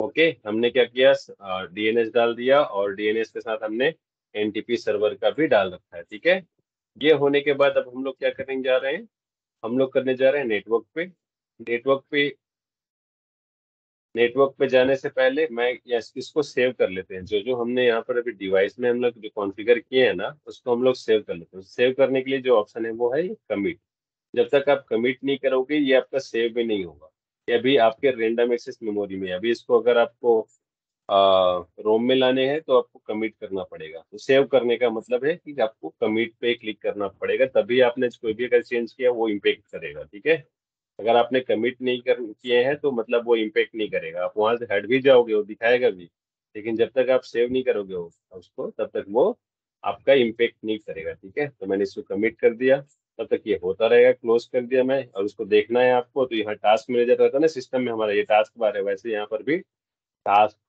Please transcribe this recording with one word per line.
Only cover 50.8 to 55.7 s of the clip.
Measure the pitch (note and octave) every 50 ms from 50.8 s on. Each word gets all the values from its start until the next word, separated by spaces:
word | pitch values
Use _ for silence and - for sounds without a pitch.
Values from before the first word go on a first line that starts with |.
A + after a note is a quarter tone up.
| - - - A#2+ A#2+ B2 A#2
ठीक | - _ F#2+ F#2+
है, | D3 D3 C#3+
तो | - _ F#2+
मैंने | F#2+ G2 G2 G2+
इसको | G2 - A2 G2+
कमिट | _ G2 G2 G#2+ A#2+ A#2 _
कर | - A#2+ A#2
दिया, | A2+ B2+ C3 C3+ C#3+ C#3+ _ _ _ _ _ _ -
तब | A2+
तक | - A#2+ G#2+ -
ये | A2 G2+ F2 -
होता | F2+ F#2+ - A2
रहेगा। | A2+ A#2+ A#2+ B2 B2+ B2
क्लोज | - - A2+ A2+ A#2+ A#2
कर | _ - B2+ B2
दिया | A#2+ C3 C3 B2+
मैं, | C3 C3+ C#3 B2+
और | A#2+ _ G2 G2+
उसको | G#2 - - A2
देखना | F#2+ G#2 G#2+ G#2 A2